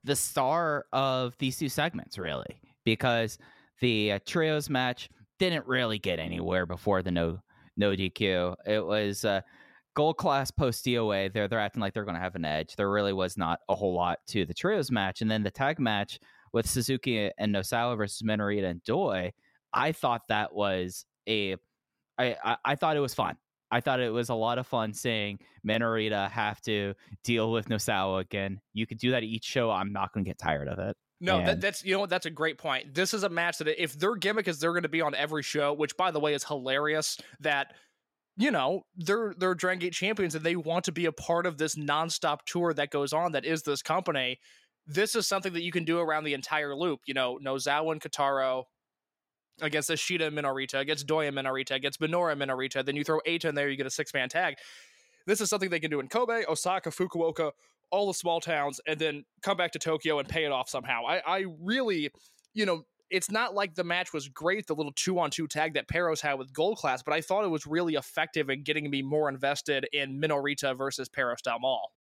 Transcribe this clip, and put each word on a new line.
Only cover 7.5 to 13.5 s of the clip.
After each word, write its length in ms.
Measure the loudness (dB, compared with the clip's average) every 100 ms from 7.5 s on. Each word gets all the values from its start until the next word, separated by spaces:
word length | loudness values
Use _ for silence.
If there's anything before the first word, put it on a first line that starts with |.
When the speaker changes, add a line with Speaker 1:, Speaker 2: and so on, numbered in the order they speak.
| _ -10 0
Speaker 1:
no 200 | 2 2
D 140 | -2
Q. 440 | 2 2 2 0 -2 0
It 180 | 0
was, 400 | 2 0 0 0
uh, 160 | 0 0 -4 -20 -20 -20 _
Gold 240 | 2 2 2
Class 320 | 2 2 0
post 340 | 2 0 2
D 140 | 0 2
O 120 | 2
A. 180 | 2 0
They're, 200 | 0 0
they're 100 | 2
acting 220 | 0 0
like 140 | -2
they're 100 | -2
gonna 140 | -4 -4
have 160 | -4
an 100 | -2
edge. 320 | 0 0 -2 -2
There 140 | 2
really 240 | 2 2
was 240 | 2 0 0
not 220 | 0